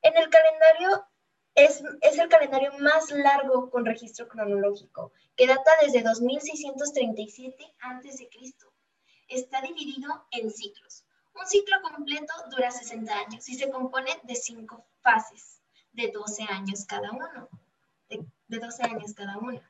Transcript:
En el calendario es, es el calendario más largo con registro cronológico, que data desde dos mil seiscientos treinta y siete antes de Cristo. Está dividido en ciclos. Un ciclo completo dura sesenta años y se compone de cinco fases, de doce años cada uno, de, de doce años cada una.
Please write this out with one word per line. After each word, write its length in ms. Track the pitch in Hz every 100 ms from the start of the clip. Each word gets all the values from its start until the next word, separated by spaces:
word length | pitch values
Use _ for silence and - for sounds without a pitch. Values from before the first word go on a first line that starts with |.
En 160 | - 330
el 120 | 320
calendario 760 | 320 320 311 320 320 359 392 - _ _ _ _
es, 300 | - 294 285 285 294
es 160 | 294 302
el 120 | 339
calendario 420 | 330 285 269 277 277
más 320 | 285 311 311
largo 580 | 285 277 277 269 254 254
con 160 | 247 226
registro 420 | 226 226 - 233
cronológico, 840 | 226 208 202 202 202 _ - - _ _ -
que 120 | 254
data 240 | 262 269 320
desde 180 | 294 247
dos 180 | 226 226
mil 220 | 240 285
seiscientos 520 | 302 302 285 262 294
treinta 280 | 285 233 214
y 80 | 208
siete 440 | - 254 262 302 _
antes 380 | 247 254 277 254
de 100 | 240
Cristo. 360 | 226 254 _ _ _ _ _ _ _ _
Está 340 | 254 254 269
dividido 640 | 269 330 294 269 285 - _
en 180 | 247 220
ciclos. 540 | - 403 - _ - _ _ _
Un 120 | - 381
ciclo 320 | 415 403 381
completo 500 | 330 294 285 294 302 320 -
dura 220 | 254 247
sesenta 480 | 247 - 220 214 208
años 280 | 208 226 -
y 80 | 254
se 140 | 277
compone 400 | 262 254 254 262 320
de 120 | 240 240
cinco 480 | - 233 220 233 _ _
fases, 600 | 247 226 220 _ - _ _ _ _
de 160 | 226 240
doce 320 | 208 214 214
años 420 | 214 196 196 202 -
cada 260 | 202 208
uno, 380 | 240 269 262 - - _ _ _ _ _
de, 160 | 214 - _ _
de 120 | 226
doce 240 | 240 -
años 300 | 240 226 208
cada 240 | 208 202 202
una. 240 | 240 247 _